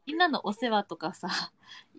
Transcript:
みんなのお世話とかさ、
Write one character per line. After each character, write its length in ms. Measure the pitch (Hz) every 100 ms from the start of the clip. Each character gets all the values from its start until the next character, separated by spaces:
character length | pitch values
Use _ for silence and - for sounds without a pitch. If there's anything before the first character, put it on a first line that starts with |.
| -
み 60 |
ん 40 | 320
な 120 | 349
の 160 | 240 226
お 80 |
世 160 | 208 247
話 160 | 208 202
と 100 | 165
か 180 | 160
さ、 160 | - 180 - - _ - - -